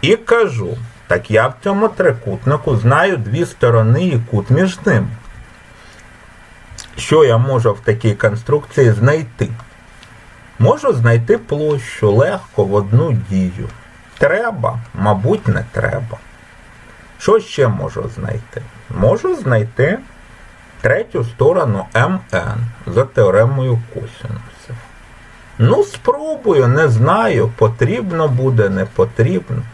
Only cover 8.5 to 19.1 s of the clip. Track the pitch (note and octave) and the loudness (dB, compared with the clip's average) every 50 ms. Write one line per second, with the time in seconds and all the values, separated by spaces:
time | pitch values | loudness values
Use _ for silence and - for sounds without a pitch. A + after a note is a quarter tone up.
8.5 | C3+ D3 D3 - - - C3+ A#2+ G#2+ G#2 A#2 C3+ D3 D#3+ D#3 - - - - - | -2 -2 -2 -4 0 2 4 4 4 4 2 2 2 2 -2 -6 -6 -6 -6 -6
9.5 | A2+ A#2 - - - - - - - - - - - - - - - - - - | -6 -12 -14 -20 -20 -20 -20 -20 -20 -20 -20 -20 -20 -20 -20 -20 -20 -20 -20 -20
10.5 | - - A2+ B2 C#4 D4+ D4+ C#4 G#3+ B2+ A#2 A#2+ A#2 A#2 A#2 - G#3+ A#3 A3+ - | -2 2 4 4 4 2 2 -2 0 2 2 2 2 2 2 0 0 -2 0 -6
11.5 | D3 D3 D3+ D3+ D3 C3+ A#2+ - - - - G#2 G2+ A2+ C#3 E3+ G#3 F#3 - - | -4 -2 -2 -2 -2 -2 -4 -10 -8 -2 0 2 4 4 2 2 0 -6 -8 -10
12.5 | - - G2+ F#2+ G2 G#2 G2+ G2+ G#2+ B2 D#3 E3+ C3 G#2+ - - F#2+ F#2+ F#2+ F2+ | -4 -2 -2 0 0 -2 -2 2 2 2 2 2 -2 -4 -4 -2 -2 -2 -2 -2
13.5 | F2+ - - - - - - - - - - - - - - C#3+ E3 G3+ A#3 A#3 | -4 -8 -12 -12 -12 -16 -20 -20 -20 -20 -20 -20 -6 -2 0 0 0 0 -2 -4
14.5 | A3 D3+ A2+ - A#2+ - - - - - F#2+ G#2 G#2 G2 G2+ C3 G3+ G#3+ - - | -4 -4 -4 -4 -4 -6 -12 -12 -8 -4 0 0 0 0 0 -2 -2 -2 0 -2
15.5 | G2 F#2+ - - - - - - - - C3 A2+ - - - - - - - - | -2 -2 -4 -6 -8 -4 -4 -4 -4 -4 -8 -8 -12 -14 -16 -20 -20 -20 -20 -20
16.5 | - - - - - - - - - - - - - - - - G3+ A3+ G#3+ - | -20 -20 -20 -20 -20 -20 -20 -20 -20 -20 -20 -20 -20 -6 0 2 2 2 0 -2
17.5 | - - C3+ A#2+ G#2+ F#2+ F#2 F#2 - G#2+ G#2+ A2+ - - - - - A2 - - | 0 0 0 0 2 -2 -6 -8 -8 -8 -10 -8 -8 -8 -8 -8 -8 -8 -10 -12
18.5 | - - - - - - - - - F2 F#2+ A#2 | -14 -16 -16 -16 -20 -20 -16 -12 -4 0 2 2